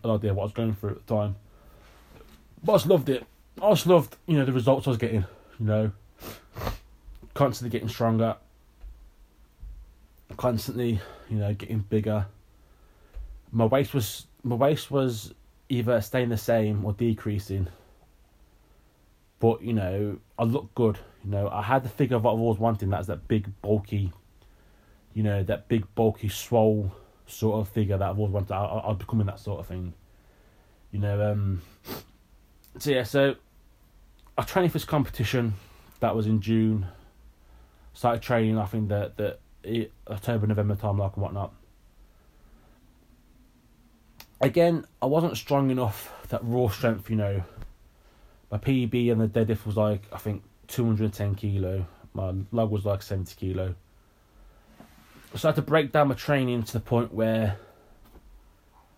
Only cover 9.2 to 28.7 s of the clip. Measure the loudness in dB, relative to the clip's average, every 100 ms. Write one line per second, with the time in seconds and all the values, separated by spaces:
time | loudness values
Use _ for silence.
9.2 | -20 _ -20 _ -16 -16 -20 -20 -20 _
10.2 | -20 -4 -2 -2 -4 -4 -2 -2 -6 -16
11.2 | -6 -4 -2 -4 -6 -6 -2 -2 0 -2
12.2 | -4 -10 -20 _ -20 _ -20 _ -20 -16
13.2 | -14 -16 -6 2 4 4 0 -2 -4 -6
14.2 | -16 _ -4 0 2 2 -2 0 0 -2
15.2 | -10 -18 _ _ -6 -2 2 0 0 -2
16.2 | 0 -2 2 2 2 0 -2 0 0 0
17.2 | -2 -4 -4 -4 -4 -8 -20 _ _ _
18.2 | _ _ _ _ _ _ _ _ _ _
19.2 | _ _ 2 2 0 -2 -2 -2 -4 -6
20.2 | -10 -2 0 0 -4 0 0 0 -8 -14
21.2 | -6 -4 -2 -4 0 0 0 -2 0 2
22.2 | 2 2 2 2 2 0 -2 -2 -4 -8
23.2 | -2 -2 -2 -6 0 0 0 -4 -4 -6
24.2 | -18 _ -20 -20 _ _ _ -20 _ -2
25.2 | 0 0 0 -4 0 -2 0 2 2 2
26.2 | -4 -6 0 4 4 4 0 -6 -14 _
27.2 | -20 -4 0 0 -2 0 0 0 0 -2
28.2 | -2 -2 -2 -4 -4